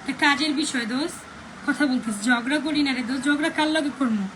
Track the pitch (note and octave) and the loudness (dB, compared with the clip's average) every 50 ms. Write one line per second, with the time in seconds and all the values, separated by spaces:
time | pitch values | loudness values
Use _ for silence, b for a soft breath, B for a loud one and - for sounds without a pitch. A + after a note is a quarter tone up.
0 | - - C4+ - D#4+ C#4+ C#4+ B3+ D4+ D#4 D4 C4+ D4+ - - B3+ A#3 G#3 A#3+ C4 | -6 -6 -2 2 4 4 4 4 2 0 0 0 -2 0 -2 -2 -2 -2 -2 -2
1 | D4+ F4 - - - - - - - - - - - - C#4 - D4 C#4 B3+ B3 | -2 -2 -6 -8 -14 -16 -16 -16 -16 -16 -16 -8 -2 -2 0 2 2 2 2 0
2 | G3 A3+ G#3+ G3+ G3+ B3 B3 A#3+ A#3 B3+ C#4+ D4+ B3+ D#4 D4+ D4 D4 C#4 C4+ B3 | 0 -2 -4 -2 2 2 2 2 2 0 -2 0 0 0 0 2 2 2 0 -2
3 | B3 G#3+ C4+ C#4 B3 C#4+ D4 C#4+ D4+ E4 D#4+ - D4+ D#4 D#4 D#4+ C#4+ D4 - - | -2 -2 -4 -2 2 2 2 2 2 0 2 2 2 2 2 2 0 0 -2 0
4 | C#4 A#3+ A3 G#3 G3 F#3+ - | 0 2 2 0 0 -4 -6